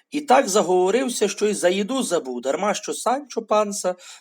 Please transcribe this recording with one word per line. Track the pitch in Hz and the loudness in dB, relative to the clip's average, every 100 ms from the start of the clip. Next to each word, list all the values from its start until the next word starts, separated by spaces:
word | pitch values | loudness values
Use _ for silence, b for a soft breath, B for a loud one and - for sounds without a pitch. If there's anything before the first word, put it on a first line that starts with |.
| b | b
і | 147 | -4
так | - 254 220 | 2 4 4
заговорився, | 202 170 185 185 233 262 240 202 | 2 2 4 4 2 0 0 -2
що | - 208 | 0 -2
й | |
за | 196 180 | 2 0
їду | 190 208 262 | 2 0 -2
забув, | 220 170 131 123 | 0 -2 -2 -6
дарма | 127 156 208 | -4 -2 -2
що | 190 - | -2 -4
Санчо | 143 220 262 277 - | -4 -2 -2 -4 -8
Панса | 214 214 208 202 185 180 B B | 0 0 0 -2 -4 -6 B B